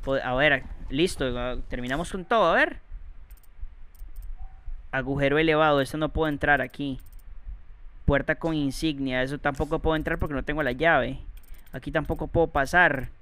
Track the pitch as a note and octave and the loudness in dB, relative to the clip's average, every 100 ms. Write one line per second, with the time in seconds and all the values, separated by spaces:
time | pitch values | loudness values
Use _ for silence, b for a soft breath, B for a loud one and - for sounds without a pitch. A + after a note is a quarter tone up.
0 | - C3+ B2+ B2+ D3+ C3+ - - - C#3 | 0 -2 0 2 4 4 0 -12 -6 0
1 | F3+ - C3+ B2 B2 A#2+ - B2 B2 C#3 | 0 0 -2 -2 -4 -4 -6 -6 -4 -4
2 | E3+ G3 F3 A3+ E3+ G#3+ D#4 - - - | -4 -6 0 4 4 4 2 -2 -12 -12
3 | - - - - - - - - - - | -12 -14 -16 -18 -20 -12 -12 -12 -18 -16
4 | - - - - - - - - - C3+ | -12 -10 -10 -10 -10 -10 -10 -10 -4 -4
5 | C3 C#3 C#3 D3 D#3+ D3+ D#3 C#3+ C3+ D#3 | -2 0 2 4 4 6 6 4 2 -2
6 | D3+ - D#3+ C#3+ D3 C#3+ B2+ - C#3+ C3 | -2 0 0 2 4 4 2 -6 -8 -8
7 | - - - - - - - - - - | -12 -16 -14 -12 -12 -12 -14 -16 -16 -2
8 | - C#3 C#3 D3+ E3+ D#3 C#3 C3 D#3+ C#3 | 2 2 2 -2 0 0 -2 0 -2 0
9 | C3+ B2+ C3 C#3+ C#3+ C3+ D3+ D#3+ D#3+ D#3 | -2 0 0 0 -2 -2 -2 0 2 0
10 | D#3 E3 E3+ C#3 - D3+ C#3 C3 D#3+ D3+ | 0 -2 -2 -2 -2 0 0 2 4 4
11 | B2 C#3 - - - b b C#3 C#3+ D#3 | 2 -4 -10 -14 -16 b b -10 -2 -2
12 | D3 D#3 D3+ E3+ D#3+ D3 C3+ F3 E3+ C#3 | -2 -4 0 2 2 2 4 6 6 4
13 | A#2+ - | -4 -10